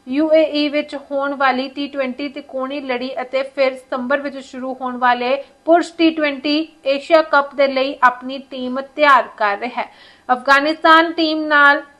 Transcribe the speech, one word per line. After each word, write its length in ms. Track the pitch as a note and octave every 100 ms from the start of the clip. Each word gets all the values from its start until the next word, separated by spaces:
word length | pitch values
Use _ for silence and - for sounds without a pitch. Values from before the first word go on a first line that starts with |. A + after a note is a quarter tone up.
| -
ਯੂ 240 | C4+ D#4
ਏ 100 | D#4
ਈ 260 | D#4 D4 D4
ਵਿੱਚ 260 | D4 D4 C#4+
ਹੋਣ 400 | C#4 C#4 C#4 C#4
ਵਾਲੀ 320 | C4+ B3+ C4+
ਟੀ 200 | C#4 C#4+
ਟਵੈਂਟੀ 420 | C#4+ C4 B3 C#4+
ਤਿਕੋਣੀ 520 | D4 C#4+ C4 C4 C#4+
ਲੜੀ 300 | C4 A#3+ B3+ C4
ਅਤੇ 220 | B3+ C4
ਫਿਰ 320 | C4+ - C4 C4
ਸਤੰਬਰ 460 | - C4+ B3 C#4+
ਵਿੱਚ 160 | C#4 C4+
ਸ਼ੁਰੂ 400 | B3+ B3+ C4 B3+
ਹੋਣ 160 | C4 B3
ਵਾਲੇ 460 | B3 B3 B3 C#4 - _ -
ਪੁਰਸ਼ 280 | E4+ E4 -
ਟੀ 120 | E4
ਟਵੈਂਟੀ 580 | D#4+ D4+ C#4 D4 D4+ D#4+ _ -
ਏਸ਼ੀਆ 360 | C#4 C#4 E4
ਕੱਪ 340 | D#4 D4 C#4+ B3+
ਦੇ 120 | C4+
ਲਈ 280 | C4 C4+ C#4
ਆਪਣੀ 340 | B3 B3 B3+ C4+
ਟੀਮ 440 | C4 C4+ B3+ B3+
ਤਿਆਰ 420 | C4+ - D4 C4 G#3+ -
ਕਰ 200 | G#3 G3+
ਰਿਹਾ 240 | A#3+ B3
ਹੈ। 100 | - _ - _ -
ਅਫਗਾਨਿਸਤਾਨ 800 | B3 B3 C#4 D4 D#4 E4 D#4+ E4
ਟੀਮ 340 | E4 D#4+ D#4 D4+
ਨਾਲ 360 | D4 C#4+ D4 - _